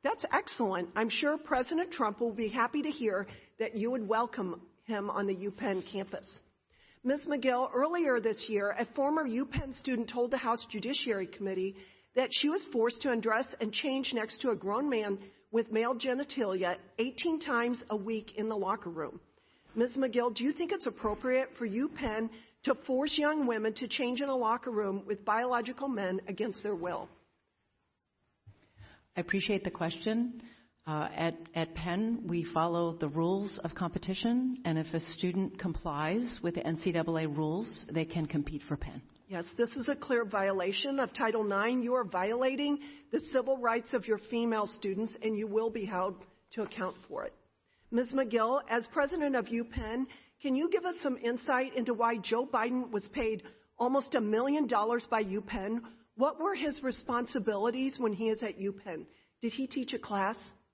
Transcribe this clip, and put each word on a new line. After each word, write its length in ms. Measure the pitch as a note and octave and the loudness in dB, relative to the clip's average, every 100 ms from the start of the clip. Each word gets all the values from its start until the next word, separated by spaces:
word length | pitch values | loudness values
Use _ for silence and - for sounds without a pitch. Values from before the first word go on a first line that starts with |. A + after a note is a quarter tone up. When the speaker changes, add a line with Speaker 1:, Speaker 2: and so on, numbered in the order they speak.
Speaker 1:
that's 220 | C#4 A4+ - | -2 -2 0
excellent. 600 | D#4 G4 - A3 F#3 F3 | -2 -2 -2 0 0 -2
I'm 140 | - A3+ | 0 0
sure 300 | - D4 D4+ | 2 2 0
President 520 | D#4 C4 B3+ E4 F4 | 0 0 0 -2 -2
Trump 300 | - A3+ G#3 | 0 -2 0
will 120 | A#3 | -2
be 160 | G#3+ A3 | 0 -2
happy 340 | A#3 A#3+ D4 | 0 0 0
to 80 | D4+ | -2
hear 360 | D4 A3 F#3+ G3 - - _ | 0 0 0 -4 -12 -20 _
that 160 | A3 | -4
you 160 | A3 A3+ | 0 0
would 160 | B3+ G#3 | 0 2
welcome 540 | A3 A3+ - F#3 E3+ - _ | 2 0 -2 -4 -6 -12 _
him 240 | - G#3+ G#3 | -6 -4 -2
on 180 | - G3+ | -2 0
the 80 | |
UPenn 480 | F#3 G3+ G3 A3 F#3+ - | -2 -4 -4 -2 -2 -4
campus. 500 | G3 G3 - - - _ _ _ _ - _ | -6 -6 -8 -10 -16 _ _ _ _ -20 _
Miz 240 | B3 D4 C#4+ | -2 0 0
McGill, 440 | D4 C4 B3 B3+ | 0 2 2 2
earlier 460 | B3 D4 F4 D#4+ B3 | 2 2 2 4 4
this 300 | A3 G#3+ - | 2 -2 0
year, 260 | G#3 G3+ - | 0 0 0
a 60 | |
former 420 | A3+ - C#4 D#4 C#4+ | -4 0 2 2 0
UPenn 480 | A3+ C#4 C4+ C#4 | 0 0 -2 -4
student 360 | B3 - B3 A3+ | -6 -2 0 0
told 200 | B3 A#3+ | 0 0
the 60 | B3+ | 0
House 300 | B3+ A#3 - | 0 0 -2
Judiciary 560 | A3 G3 C#4 B3+ G3+ F3+ | -6 -2 -2 0 0 -2
Committee 480 | - G3 F#3 F#3+ F#3+ - - _ | -4 -2 0 -2 -4 -18 -20 _
that 160 | - B3+ | 0 2
she 160 | - D4 | 2 2
was 160 | F4 - | 2 0
forced 300 | A#3+ A3+ A#3 | 2 2 2
to 100 | C#4+ | 0
undress 420 | A#3 A3 A3 C4 - | 2 2 2 0 -4
and 120 | G#3+ | -2
change 400 | G#3 D4 C4+ C4 | 0 0 0 0
next 280 | A#3+ A3 - | -2 -2 -2
to 100 | C4 | 0
a 60 | G#3 | 0
grown 320 | F#3 G#3+ D4 | 0 0 2
man 300 | A#3+ G#3 G3 G3 - _ | 2 0 -2 -6 -20 _
with 180 | A3+ A3+ | 0 2
male 240 | A3 A#3 | 2 2
genitalia 840 | B3 C4+ B3+ C#4+ - G#3+ F#3 F3+ - - - | 2 0 0 -2 0 0 2 2 0 -6 -2
eighteen 400 | A#3+ B3+ F4 D#4+ | -2 0 0 0
times 460 | D#4+ A#3+ A#3+ A#3+ - | 2 2 2 0 -2
a 60 | G#3+ | -4
week 380 | G3 A3 G#3+ - | 0 -4 -4 -4
in 120 | G#3+ | -2
the 80 | G#3+ | 0
locker 340 | F#3+ G#3 F3+ | 0 0 -2
room. 300 | E3 D3 - - _ _ _ _ A3 | -6 -6 -8 -18 _ _ _ _ 0
Miz 200 | A#3+ B3 | 2 4
McGill, 380 | C4 A#3 A#3+ | 2 4 2
do 80 | A3+ | 2
you 80 | B3 | 0
think 220 | D4+ E4+ | 0 -2
it's 140 | F#4+ - | 0 -2
appropriate 640 | - A3+ G#3+ B3+ B3+ C4 - | -2 -2 -2 2 2 2 -4
for 120 | A#3 | -2
UPenn 600 | G#3 C#4+ - B3+ G#3+ A3+ - - _ | 0 -2 -2 -2 0 -2 -6 -20 _
to 100 | - | 0
force 420 | C4+ - B3+ D4 D4 | 0 2 2 2 4
young 300 | D4 D#4 C4 | 4 4 2
women 260 | A3+ A3 | 2 0
to 120 | G#3+ B3+ | -2 -4
change 340 | - B3 B3 | 0 0 0
in 80 | C#4 | 0
a 80 | C4 | 2
locker 360 | A3+ A#3+ B3 | 2 0 0
room 320 | G#3+ G3+ G3 G3 | 0 0 -2 -2
with 180 | G3+ | -4
biological 640 | - A3 B3 A#3+ A#3 B3+ C#4 | 2 2 2 0 0 -4 -2
men 340 | A#3 F#3 F#3 F#3 | 0 0 -2 -4
against 360 | F#3+ G#3+ G3 | -4 -2 -2
their 100 | G#3 | -4
will? 340 | F#3+ F3 E3 - - _ _ _ _ _ _ _ _ _ _ _ _ - - _ _ - - _ - | -2 -2 -4 -8 -16 _ _ _ _ _ _ _ _ _ _ _ _ -20 -20 _ _ -20 -20 _ -6
Speaker 2:
I 40 | |
appreciate 420 | E3+ G3 - G3+ | 0 0 2 0
the 80 | F#3+ | 0
question. 720 | - E3+ E3+ - A3 A#3+ - - - _ _ - | -2 -2 0 0 2 0 -2 -14 -20 _ _ -4
Uh, 220 | D3+ D3+ | -2 0
at, 220 | - E3 E3 E3 | 0 0 0 -6
at 200 | E3+ D#3+ | -2 -2
Penn, 480 | - E3 F3+ A3 A#3 G3+ | -2 -2 0 2 0 0
we 180 | E3+ | -2
follow 520 | E3 E3 E3 E3+ E3+ E3 | 0 2 2 4 2 0
the 120 | D#3 | -2
rules 500 | D3 E3 G3 G3+ - | 2 2 2 0 -4
of 120 | E3 | -6
competition, 840 | - F#3+ F#3 - F#3+ A#3 A#3+ B3+ B3+ | -2 -2 -2 -4 0 2 2 2 0
and 140 | F3 D#3+ | 0 0
if 80 | D#3+ | 0
a 60 | E3 | -2
student 580 | D#3+ - F3+ F3+ F#3+ - | -4 -2 0 2 0 -2
complies 800 | F#3 D#3+ E3+ C#3+ D#3 G3+ A#3+ - | -4 -2 -2 -2 0 0 -2 -2
with 120 | E3+ | -2
the 120 | F3 - | -2 -2
N 120 | D#3+ | 0
C 140 | F#3+ | 0
double 260 | E3+ E3 E3 | 2 2 2
A 80 | D#3+ | 0
rules, 580 | D3 D#3 E3+ A3+ - - | 0 0 0 -2 -6 -4
they 140 | D#3+ D#3+ | -2 0
can 200 | E3 D#3 | -2 0
compete 360 | D3+ C#3+ D3+ - | 0 -2 -4 -6
for 100 | D3 | -6
Penn. 260 | D3+ - - - _ | -4 -8 -14 -20 _
Speaker 1:
Yes, 200 | F#3 E3+ - | -8 -6 0
this 140 | A#3 C#4 | -2 0
is 120 | A#3+ | -2
a 40 | |
clear 300 | C#4+ - A#3+ | -2 2 0
violation 760 | A3 G#3 G3 G3 F3+ G3 C#4 C#4 | 2 2 2 2 2 0 0 0
of 140 | B3 | 0
Title 320 | - A3+ A3 | 0 0 2
nine. 380 | G#3 G3 A3 B3+ | 2 2 2 2
You 120 | A#3+ B3+ | 2 2
are 80 | |
violating 760 | G#3+ F3+ G3 A#3 C4 C4+ D4 C#4+ - - - | 2 0 0 2 2 2 2 0 -2 -18 -2
the 80 | E4 | -2
civil 380 | - C4 B3 C4+ | 2 0 2 2
rights 340 | A#3+ A#3 A3+ | 2 0 0
of 160 | B3+ G3+ | -4 0
your 80 | G#3 | -2
female 500 | - A#3 A#3 A3 G#3 | 0 0 2 2 0
students, 480 | - G3+ G3 A3 - | -2 -2 -2 -2 -2
and 140 | A3 G#3+ | -2 -2
you 100 | G#3+ | 0
will 220 | G#3 A3+ | 0 0
be 160 | A3+ | -2
held 400 | G3 F#3+ F#3 F3+ - _ _ | -2 0 -2 -4 -16 _ _
to 100 | - | -6
account 340 | G#3 - F#3 - - | -6 -4 -6 -6 -10
for 180 | - | -8
it. 100 | - - _ _ _ _ _ | -8 -10 _ _ _ _ _
Miz 240 | A#3 B3 | -2 0
McGill, 480 | C4+ B3+ A3+ A3+ C4+ - | 0 2 2 4 2 2
as 160 | A#3 A3+ | 0 0
president 500 | - C#4+ F4+ D4 C4 | 2 2 2 2 2
of 100 | G3+ | 0
UPenn, 600 | A#3 A#3 B3 A3 A#3 C4 - - _ | -2 -2 -4 -2 -2 -4 -6 -20 _
can 140 | C#4+ | 0
you 160 | C4 E4 | 2 4
give 160 | F4+ F4+ | 2 0
us 120 | F4 | -2
some 180 | C#4+ B3+ | -2 0
insight 560 | A#3 A#3+ - B3+ C4 | 0 -2 2 2 2
into 180 | C4 A#3+ | 0 0
why 240 | A3 A#3 A#3 | 2 2 2
Joe 300 | F3+ A3+ C4+ | 0 0 2
Biden 440 | A#3+ A3+ B3+ A#3+ | 0 2 0 0
was 160 | G#3 - | -4 -4
paid 340 | - A3+ A3 - - _ - | -2 0 -2 -6 -20 _ -2
almost 360 | A#3+ C4+ C4+ | 2 2 2
a 60 | C4+ | 0
million 440 | G#3+ G#3+ C4 D4 C4 | 4 2 4 2 4
dollars 400 | A3+ G#3+ A#3+ A#3 | 2 4 0 2
by 120 | A3+ | 0
UPenn? 580 | G#3 G3 G#3 G#3+ G3 A#3 A3+ - _ - | 2 -2 -4 -4 -2 -4 -6 -20 _ 0
What 240 | C#4 D#4 | 0 2
were 140 | E4+ | 0
his 280 | F#4+ D4+ - | 0 -2 -2
responsibilities 1160 | C4 - - A#3+ A#3+ C4+ G#3 G3+ A3+ A#3+ C4+ C4+ | -4 -4 -2 -2 0 0 0 2 0 0 -2 0
when 160 | A#3 | 0
he 160 | F#3+ A3 | 2 0
is 120 | A3 | 0
at 160 | A3+ - | -2 -4
UPenn? 460 | G3 G3 G#3 D#3+ - _ _ _ | -6 -6 -8 -10 -10 _ _ _
Did 100 | A#3 | -4
he 140 | - C4 | -2 -4
teach 260 | - B3 | -2 -4
a 60 | B3+ | -6
class? 400 | - G3+ G3 A#3 - - _ | -2 0 0 -2 -10 -16 _